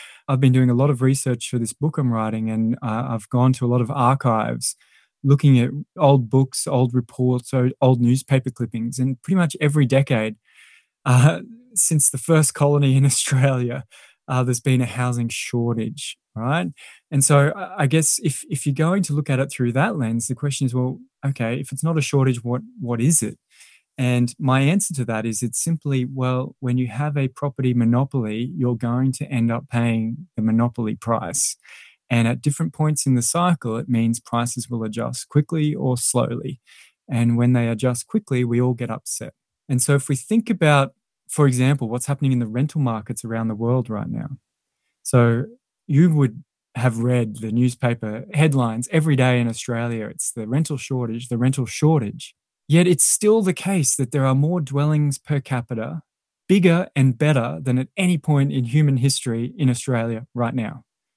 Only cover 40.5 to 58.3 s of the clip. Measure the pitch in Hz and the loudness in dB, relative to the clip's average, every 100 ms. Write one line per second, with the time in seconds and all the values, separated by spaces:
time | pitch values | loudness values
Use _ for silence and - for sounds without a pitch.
40.5 | 190 156 143 135 _ _ _ - - 143 | 0 4 4 2 _ _ _ -8 2 2
41.5 | 123 131 143 117 120 - 143 135 127 113 | 4 2 0 -2 -4 -4 -2 0 0 -2
42.5 | 117 147 156 131 110 104 120 110 113 113 | -2 -2 -2 -2 -4 -6 -10 -6 -4 -4
43.5 | 107 117 127 120 107 - - - 135 _ | -2 0 0 -2 -6 -6 -8 -8 -12 _
44.5 | _ _ _ _ _ - 127 117 117 214 | _ _ _ _ _ 2 4 4 2 -4
45.5 | 233 _ _ - 143 175 151 131 110 - | -12 _ _ 0 4 4 4 2 -2 -20
46.5 | _ _ 120 120 113 120 123 110 107 110 | _ _ -2 -2 0 0 0 -2 -6 -4
47.5 | 113 123 120 123 117 110 110 - 180 156 | 0 0 0 -2 -2 -6 -10 -4 2 2
48.5 | 135 117 113 - 160 156 135 127 123 117 | 2 0 -2 -2 0 2 2 2 2 0
49.5 | 110 - 117 117 117 107 - - - 107 | -4 -6 -4 -4 -6 -8 -8 -8 -6 -4
50.5 | 135 156 143 - 131 120 117 123 117 127 | -2 -2 -4 -6 -4 -4 -6 -6 0 0
51.5 | 131 117 - 151 156 104 - - _ _ | 0 -4 2 2 2 0 -8 -16 _ _
52.5 | _ - 160 180 175 - - 208 226 185 | _ 2 4 4 4 2 2 4 4 2
53.5 | - 185 190 135 - 131 147 135 131 151 | -2 -2 0 0 -2 -2 0 2 2 2
54.5 | 180 135 139 151 151 147 139 - 143 - | 0 -2 0 2 2 0 -2 -2 -4 -2
55.5 | 127 117 113 110 160 - _ _ _ - | -6 -4 -8 -6 -10 -14 _ _ _ 2
56.5 | 190 180 170 - 143 135 117 151 135 117 | 4 6 4 0 2 2 2 2 2 0
57.5 | - 131 127 131 - 180 170 - | -4 -2 -2 -2 -2 0 0 2